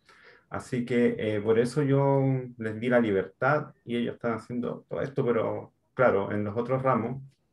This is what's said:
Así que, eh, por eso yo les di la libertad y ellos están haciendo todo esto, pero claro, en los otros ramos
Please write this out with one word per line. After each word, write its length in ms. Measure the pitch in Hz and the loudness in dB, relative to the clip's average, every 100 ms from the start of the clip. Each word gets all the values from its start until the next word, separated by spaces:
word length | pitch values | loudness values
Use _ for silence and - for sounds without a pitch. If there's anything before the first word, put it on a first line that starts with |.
| _ - - - _ | _ -20 -20 -20 _
Así 360 | 98 - 127 120 | -10 -6 -4 0
que, 300 | 120 120 117 | 2 2 2
eh, 240 | 110 107 | -2 0
por 160 | 104 113 | 2 2
eso 240 | 127 151 | 2 0
yo 400 | 135 139 139 139 135 131 127 120 | 2 4 4 4 2 0 -4 -8
les 200 | 110 107 | -8 -4
di 80 | 120 | 2
la 100 | 123 | 2
libertad 760 | 110 95 92 - 131 151 147 - | 4 2 0 -2 0 0 -2 -12
y 120 | - 120 | -6 -4
ellos 160 | 117 - | -4 -4
están 180 | 120 | -4
haciendo 520 | 107 - 120 120 - - | -6 -6 -6 -6 -8 -8
todo 140 | - | -6
esto, 240 | - 139 123 | -4 -2 0
pero 480 | 120 107 107 - _ _ - | 0 0 -4 -10 _ _ 2
claro, 360 | 123 98 101 | 2 4 0
en 120 | 104 | -2
los 120 | 104 107 | -2 -4
otros 280 | 120 131 | -2 -2
ramos 400 | 131 120 117 135 - _ _ | 0 0 -2 -6 -12 _ _